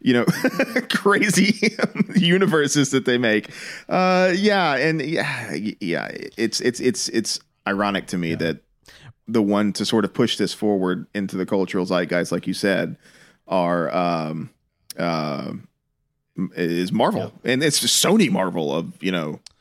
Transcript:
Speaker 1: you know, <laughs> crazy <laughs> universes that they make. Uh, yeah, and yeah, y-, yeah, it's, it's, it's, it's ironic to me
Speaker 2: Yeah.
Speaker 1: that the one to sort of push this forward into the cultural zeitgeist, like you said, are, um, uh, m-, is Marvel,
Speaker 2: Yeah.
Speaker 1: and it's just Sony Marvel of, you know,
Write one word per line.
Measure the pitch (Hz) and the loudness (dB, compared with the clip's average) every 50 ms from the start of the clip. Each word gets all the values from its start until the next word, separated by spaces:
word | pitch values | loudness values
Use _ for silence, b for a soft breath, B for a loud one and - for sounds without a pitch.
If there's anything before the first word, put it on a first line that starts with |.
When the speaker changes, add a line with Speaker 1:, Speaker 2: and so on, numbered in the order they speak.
Speaker 1:
you | - 131 127 | 2 2 4
know, | 120 113 | 4 4
<laughs> | - 180 - - 262 - - 269 - - 254 247 - | 2 0 0 0 -2 0 0 -4 -2 -2 -4 -4 -2
crazy | - - - 208 202 180 180 214 180 - 190 202 - - - - - - - - - | -4 0 2 4 4 4 2 2 4 4 4 4 2 2 0 -2 0 0 -4 -4 -2
<laughs> | - - - - | -4 -4 0 2
universes | - 180 170 175 185 196 185 156 160 143 139 - 151 139 131 - | 2 4 4 4 4 4 4 4 2 2 2 4 2 2 4 2
that | 135 127 | 0 2
they | - 123 120 | 2 2 2
make. | 123 113 107 107 104 - B B B B B B B B | 4 4 2 2 0 -2 B B B B B B B B
Uh, | - 180 185 185 185 180 185 185 180 | 0 2 2 4 4 4 4 4 2
yeah, | 185 196 208 202 196 180 156 143 | 4 2 4 4 4 2 2 2
and | 131 135 160 160 160 135 | 2 2 2 0 0 -2
yeah, | 151 170 - - 147 143 123 117 - | -2 -2 -2 -2 -2 -4 -8 -8 -8
y-, | - 73 104 107 - - | -8 -6 -6 -6 -6 -4
yeah, | 107 90 82 71 52 50 - - - - - | -4 -4 -2 -2 -4 -6 -10 -12 -12 -14 -6
it's, | - 113 110 - - | -4 -2 -2 -2 0
it's, | - 120 120 - | -2 -2 -2 2
it's, | - 127 120 - - - | 0 0 0 0 -4 -2
it's | - 113 104 - - - - _ _ _ _ | -2 -2 -2 -2 -6 -8 -8 _ _ _ _
ironic | 101 98 98 104 101 98 95 - | -4 -2 0 0 0 0 -2 -4
to | - - | -4 -4
me | 92 85 82 | -4 -2 -2
Speaker 2:
Yeah. | 85 | -2
Speaker 1:
that | 80 85 82 76 - _ _ _ _ _ B B B B B B _ _ | -2 -2 -2 -4 -4 _ _ _ _ _ B B B B B B _ _
the | - 113 117 107 | -2 0 0 2
one | 101 104 101 104 104 95 | 2 2 2 2 0 0
to | - 107 | -2 -4
sort | - - 113 104 | 0 0 0 0
of | 98 - | 0 0
push | - 123 110 - | 0 0 0 2
this | - 107 92 - | 0 -2 -2 -2
forward | - - 107 104 98 92 92 90 92 - - _ | -2 0 0 0 2 0 0 -2 -2 -6 -8 _
into | 104 98 92 - | -6 -6 -4 -4
the | 92 92 | -4 -4
cultural | - - 98 92 90 - 101 90 | -2 0 0 0 0 -2 -4 -2
zeitgeist, | 90 90 90 90 78 87 87 85 - | 0 0 0 0 0 0 -2 -2 -2
like | 87 87 - | -4 -6 -4
you | - 95 | -4 -6
said, | - - 101 95 90 87 - - b b b b b b b b b b - | -2 0 0 0 0 0 -4 -6 b b b b b b b b b b -2
are, | - 92 87 87 87 87 82 73 - | -2 0 0 2 0 0 -2 0 0
um, | 90 90 87 87 82 80 78 82 80 78 - - _ _ _ _ _ _ _ - - | 0 0 0 0 -2 -2 -4 -6 -8 -10 -12 -14 _ _ _ _ _ _ _ -10 -6
uh, | 85 87 85 80 78 76 73 71 69 69 76 - - - _ _ _ _ _ _ _ _ _ _ _ _ _ - | -4 -2 -2 -2 -2 -4 -4 -6 -8 -10 -10 -12 -14 -18 _ _ _ _ _ _ _ _ _ _ _ _ _ -6
m-, | 92 90 - | -6 -6 -4
is | - 90 82 85 85 90 92 - | -2 -2 0 0 0 -2 0 2
Marvel, | 107 123 175 220 135 92 - - - _ | 2 2 2 2 0 -4 -6 -10 -8 _
Speaker 2:
Yeah. | - 123 | -2 -2
Speaker 1:
and | 127 151 | 0 0
it's | 156 143 - | 0 0 0
just | - 120 - - - | 0 0 0 2 2
Sony | - 190 220 202 127 | 4 4 4 4 4
Marvel | 92 92 95 92 87 87 78 71 69 | 2 0 -2 -2 -2 -2 -2 -2 -2
of, | 82 85 - - - - | -2 -4 -6 -10 -6 -4
you | 95 92 | -2 -2
know, | 87 78 76 76 - _ - _ _ | -2 -2 -4 -8 -10 _ -20 _ _